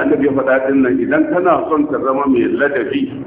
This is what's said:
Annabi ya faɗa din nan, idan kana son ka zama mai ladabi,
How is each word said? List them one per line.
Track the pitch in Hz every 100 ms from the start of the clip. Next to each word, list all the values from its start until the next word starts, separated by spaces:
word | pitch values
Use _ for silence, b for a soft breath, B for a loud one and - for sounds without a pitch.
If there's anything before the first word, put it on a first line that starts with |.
Annabi | 143 147 139
ya |
faɗa | 135 131 131 135
din | 135
nan, | 127 120
idan | 120 151 160
kana | 180 180 147 -
son | 156 147
ka | 127
zama | 123 131 139
mai | 123 110
ladabi, | 113 143 139 104 143 135 -